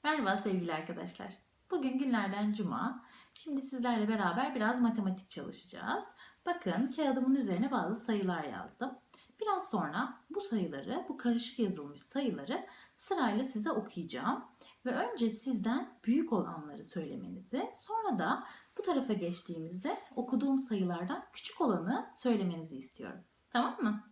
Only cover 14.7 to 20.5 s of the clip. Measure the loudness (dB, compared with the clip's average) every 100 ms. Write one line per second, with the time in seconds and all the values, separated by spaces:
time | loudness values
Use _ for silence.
14.7 | -8 -4 0 -2 2 0 0 -2 0 2
15.7 | 0 -2 -6 2 4 4 2 0 -6 -10
16.7 | -12 -8 -6 -4 -6 -8 -10 -4 -4 -4
17.7 | -8 -4 -2 0 2 2 0 -4 -16 -14
18.7 | -4 2 2 2 0 0 -4 -6 -6 -6
19.7 | -4 -2 -4 -4 -6 0 2 4